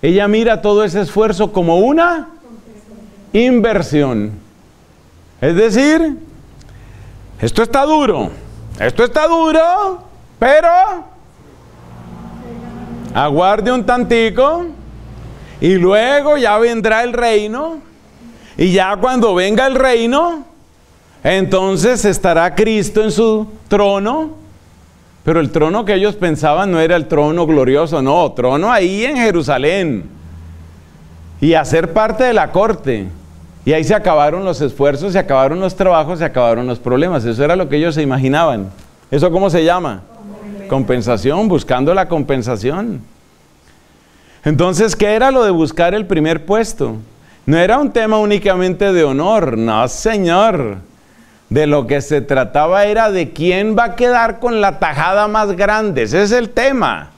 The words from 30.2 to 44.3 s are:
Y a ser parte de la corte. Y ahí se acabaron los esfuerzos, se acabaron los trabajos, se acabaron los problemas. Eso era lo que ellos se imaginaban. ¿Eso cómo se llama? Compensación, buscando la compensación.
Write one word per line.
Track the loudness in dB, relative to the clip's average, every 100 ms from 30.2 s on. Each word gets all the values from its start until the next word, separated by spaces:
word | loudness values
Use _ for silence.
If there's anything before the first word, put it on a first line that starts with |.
| -20 -20 -20 -20 -20 -20 -20 -20 -20 -20 -20 -2
Y | 2
a | 2
ser | 2 0 0
parte | 0 0 0
de | 2
la | 2 0
corte. | 0 0 0 -2 -4 -6 -12 -20 -20 -20 -8
Y | 0
ahí | 0
se | 2
acabaron | 0 2 2 2 0
los | -4 -2
esfuerzos, | -4 0 0 0 -2
se | -2
acabaron | 0 2 2 0
los | -4 0
trabajos, | 2 2 0 -4
se | -4
acabaron | 0 2 0 -2
los | -6
problemas. | -2 0 0 0
Eso | -2 -2
era | 0 0
lo | 0
que | 0
ellos | 0
se | -2
imaginaban. | -2 0 0 2 0 0 -6 -14 -20 _ _
¿Eso | 0 0
cómo | 2 2
se | 2
llama? | 2 0 -2 -8 -14 -20 -20 -18 -16 -16 -6
Compensación, | -4 0 -2 0 0 0 0 0
buscando | 0 0 -2 0
la | 0 0
compensación. | -2 -2 -4 -2 -4 -4 -4 -8 -10 -14 _ _ _ _ _ _ _ _ _ _ _ _